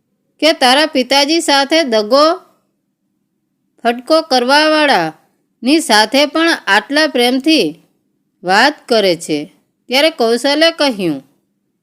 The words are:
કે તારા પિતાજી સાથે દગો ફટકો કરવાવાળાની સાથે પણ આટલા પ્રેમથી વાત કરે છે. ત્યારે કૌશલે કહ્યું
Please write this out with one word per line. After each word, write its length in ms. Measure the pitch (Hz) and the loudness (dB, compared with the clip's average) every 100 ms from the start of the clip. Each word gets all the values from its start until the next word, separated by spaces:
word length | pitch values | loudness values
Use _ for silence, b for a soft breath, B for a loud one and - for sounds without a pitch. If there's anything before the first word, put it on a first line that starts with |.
| _ _ _ - | _ _ _ -4
કે 140 | 302 | -2
તારા 320 | 320 247 269 311 | 0 2 2 0
પિતાજી 560 | 294 247 277 285 330 | -2 0 0 0 -2
સાથે 420 | 311 277 277 320 | 0 0 0 -2
દગો 540 | 302 220 208 269 311 370 _ _ _ _ _ _ _ _ _ _ _ _ _ _ | 0 -2 0 2 2 -2 _ _ _ _ _ _ _ _ _ _ _ _ _ _
ફટકો 380 | 233 240 - 320 | -4 -4 0 0
કરવાવાળાની 1600 | 311 254 247 285 311 311 294 208 160 - _ _ _ _ 233 320 | 2 0 2 2 2 0 2 0 -2 -8 _ _ _ _ -2 0
સાથે 460 | 302 220 427 269 294 | 2 2 2 0 0
પણ 240 | 320 330 302 - | 0 -2 -2 0
આટલા 400 | 202 - 285 311 | 0 0 -2 0
પ્રેમથી 720 | 269 240 262 311 311 160 160 _ _ _ _ _ _ | 0 0 0 0 0 0 -6 _ _ _ _ _ _
વાત 320 | 180 196 269 302 - | -2 2 2 -2 -2
કરે 260 | 226 196 165 | 0 0 -2
છે. 380 | - 147 156 _ _ _ - | -4 -6 -8 _ _ _ -6
ત્યારે 220 | 254 311 | 0 0
કૌશલે 640 | 320 226 240 277 285 330 | 0 -2 0 0 0 0
કહ્યું 520 | 330 285 208 175 139 - _ _ _ _ _ | 0 -4 -2 -4 -6 -10 _ _ _ _ _